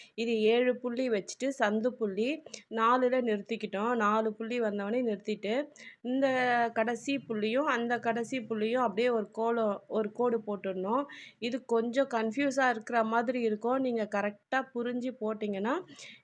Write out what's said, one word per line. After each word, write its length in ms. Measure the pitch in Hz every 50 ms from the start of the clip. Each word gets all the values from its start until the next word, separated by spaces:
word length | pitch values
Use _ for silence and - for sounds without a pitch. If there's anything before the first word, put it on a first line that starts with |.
| - - _
இது 160 | - 233 233 233 220 214
ஏழு 260 | 214 233 240 254 254 240
புள்ளி 300 | 247 254 247 240 240 262 247
வச்சுட்டு, 380 | 220 196 180 - - - 247 277 269
சந்து 360 | - 233 208 208 220 214 247
புள்ளி 360 | 214 - 226 202 190 196 226 262 311 302 - - - - - -
நாலுல 480 | 220 226 226 - 247 254 254 247 254 254
நிறுத்திக்கிட்டோம். 720 | 247 226 208 202 196 - 226 214 - 185 196 190 214 240 247
நாலு 320 | 233 214 208 214 220 220 220
புள்ளி 260 | 214 - 226 220 247 247
வந்தவொடனே 420 | 226 214 202 202 196 202 226 254
நிறுத்திட்டு, 520 | 254 226 208 202 - - 208 208 - 202 226 269 294 294 - - - - - _ -
இந்த 240 | 240 254 269 269 262 262 254 254 247 240 240 233 226 214
கடைசி 400 | 233 220 233 240 226 233 277 277 262
புள்ளியும், 480 | - - 226 214 208 220 226 262 302 302
அந்த 240 | 262 233 233 233 240 233
கடைசி 380 | 233 233 220 233 233 226 269 262
புள்ளியும் 440 | 220 220 226 214 214 220 233 254 247
அப்படியே 260 | 220 185 202 240 247
ஒரு 180 | 240 220 208 -
கோலம், 440 | - 220 226 233 233 233 220 208 202 - -
ஒரு 220 | - - 214 214 208
கோடு 260 | 214 - 240 247 233 226
போட்டுடணும். 640 | 220 214 202 190 190 190 185 185 185 196 226 269 285 - - - - - - -
இது 160 | 214 240 240 262 -
கொஞ்சம் 440 | - 233 226 226 240 226 262 269 269
கன்ஃபியூஸா 580 | 247 226 220 220 214 277 285 277 247 277 262 254
இருக்கிற 300 | 233 220 214 - 247 233 220
மாதிரி 380 | 220 226 233 240 247 247 254
இருக்கும். 380 | 233 220 214 208 220 233 254 269
நீங்க 260 | 262 254 233 226 208 208
கரெக்டா 520 | - 202 202 208 208 - _ _ 254 262 262
புரிஞ்சு 440 | 254 - 240 233 247 240 247 233 254 247
போட்டீங்கன்னா, 600 | - 214 214 220 214 220 208 202 190 202 233 285 359 370 - 139 - - - - -